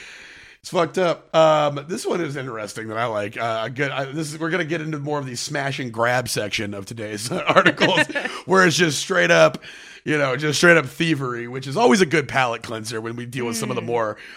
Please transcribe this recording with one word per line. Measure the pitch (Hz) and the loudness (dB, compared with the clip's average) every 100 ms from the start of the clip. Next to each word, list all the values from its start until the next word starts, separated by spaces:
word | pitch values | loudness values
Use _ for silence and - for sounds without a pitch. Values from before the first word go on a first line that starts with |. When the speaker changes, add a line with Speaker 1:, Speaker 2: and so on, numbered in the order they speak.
| - - - - - - | -18 -20 -20 -20 -20 -20
Speaker 1:
It's | - | -4
fucked | 175 165 185 | 0 0 2
up. | 175 151 - | 0 0 0
Um, | 165 160 156 147 139 143 | 6 6 6 2 -2 -6
this | 214 | -6
one | 403 202 | -2 -2
is | 160 139 | -2 -6
interesting | 131 113 104 - 110 | -8 -8 -8 -8 -6
that | 110 | -2
I | 120 | -2
like. | 107 104 120 | -2 -4 -4
Uh, | 117 110 113 | -2 -2 -4
good. | 131 139 | -4 -4
I, | 135 139 | -2 -6
this | 147 151 | -6 -8
is, | 147 | -6
we're | 165 | -4
gonna | 180 | -2
get | 160 165 | -2 -4
into | 156 151 | -6 -6
more | 143 147 | -4 -4
of | 131 | -6
the | 123 | -8
smash | - 147 139 135 | -6 -4 -4 -4
and | 127 | -6
grab | 110 117 127 120 | 0 2 2 0
section | 123 104 - 101 | -4 -4 -4 -4
of | 101 95 | -8 -10
today's | 117 107 107 117 | -10 -8 -8 -6
<laughs> | |
articles, | 180 156 160 - - 302 285 294 | -4 0 4 4 2 2 2 0
Speaker 2:
<laughs> | 285 233 - - | -2 -6 -8 2
Speaker 1:
where | 190 185 | 4 6
it's | 143 | 4
just | 170 139 | 2 0
straight | - 185 175 | -2 2 4
up, | 170 160 - - - - - | 6 6 4 -12 -20 -20 -10
you | - 151 | -4 0
know, | 139 127 | 0 -2
just | 151 139 | -2 4
straight | 175 165 | 6 6
up | 135 | 4
thievery, | - 165 151 135 120 120 | -2 0 0 -2 -6 -8
which | 127 135 | -10 -6
is | 147 | 2
always | 247 233 | 4 6
a | 170 | 4
good | 156 127 | 2 0
palate | 135 127 117 | 0 0 -2
cleanser | 113 113 107 113 | -6 -8 -6 -8
when | 113 120 | -8 -8
we | 120 | -8
deal | 127 120 | -6 -4
with | 113 | -4
some | 110 | -4
of | 120 | -4
the | |
Speaker 2:
Mm. | 113 | -2
Speaker 1:
more, | 117 110 104 - | -2 -2 -6 -14